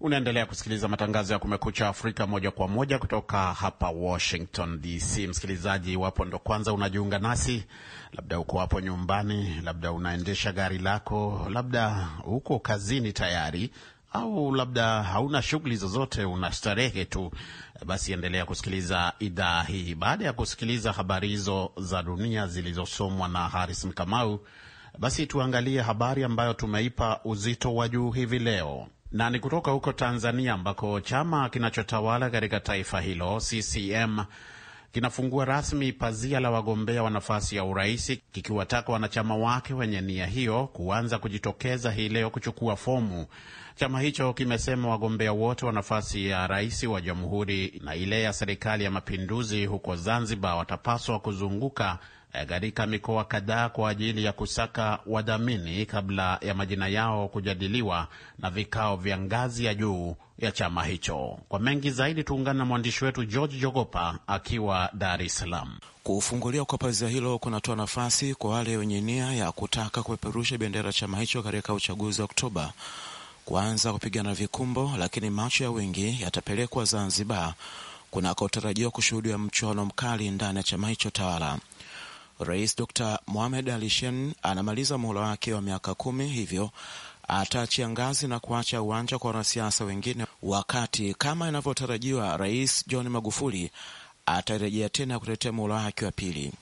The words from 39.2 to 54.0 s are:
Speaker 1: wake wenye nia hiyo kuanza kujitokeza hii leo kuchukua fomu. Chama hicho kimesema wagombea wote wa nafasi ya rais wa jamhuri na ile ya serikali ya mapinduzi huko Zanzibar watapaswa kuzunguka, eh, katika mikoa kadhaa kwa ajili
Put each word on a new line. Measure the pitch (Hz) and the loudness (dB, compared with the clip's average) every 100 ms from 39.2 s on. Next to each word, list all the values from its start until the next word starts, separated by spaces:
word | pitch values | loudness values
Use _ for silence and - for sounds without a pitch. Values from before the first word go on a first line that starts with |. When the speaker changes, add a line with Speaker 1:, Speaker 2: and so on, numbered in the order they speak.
| 110 110 | 0 2
Speaker 1:
wake | 113 123 - | 4 2 0
wenye | 131 113 98 | -2 0 0
nia | 95 92 90 | 0 0 0
hiyo | 117 120 110 135 | 0 2 2 0
kuanza | - 90 104 117 110 | -4 0 2 2 0
kujitokeza | 110 101 104 95 127 127 117 | -2 -2 -2 -2 -2 0 0
hii | 107 107 | 0 2
leo | 113 113 | 2 2
kuchukua | 120 120 - 113 101 | 0 -4 -2 0 0
fomu. | - 127 113 87 78 - - - - - | 2 2 2 -2 -6 -10 -18 -18 -18 -2
Chama | 135 131 | 0 2
hicho | 143 139 131 | 0 2 0
kimesema | 123 127 117 - 127 120 | 2 0 2 2 2 2
wagombea | 113 110 110 110 | 2 2 2 2
wote | 104 113 123 123 | 2 2 2 0
wa | |
nafasi | 107 98 110 104 104 98 | 0 2 0 0 -2 0
ya | 92 92 | 0 2
rais | 95 110 117 | 2 0 0
wa | 123 101 | 0 0
jamhuri | 87 90 90 101 101 98 92 - | 0 -2 0 0 0 0 -2 -4
na | 73 | -6
ile | 80 95 110 | -4 0 2
ya | 110 | 2
serikali | 101 101 98 110 107 | 0 -2 -2 0 2
ya | 101 | 2
mapinduzi | 95 - 98 95 113 113 107 101 | 0 -2 -4 -2 0 0 2 2
huko | 98 - 87 | 0 -2 -2
Zanzibar | 87 117 113 110 95 85 | 2 2 2 0 0 0
watapaswa | 82 87 117 120 - 110 | -2 -2 0 0 0 -2
kuzunguka, | - 98 101 101 135 - 101 90 - - - | -2 -2 -2 0 -2 0 0 0 -8 -20 -10
eh, | - 71 | -6 -2
katika | 90 107 107 107 | -2 0 0 0
mikoa | 107 - 110 | 0 2 0
kadhaa | 104 107 98 113 117 | 2 0 2 2 2
kwa | - 107 | 2 0
ajili | 104 | 2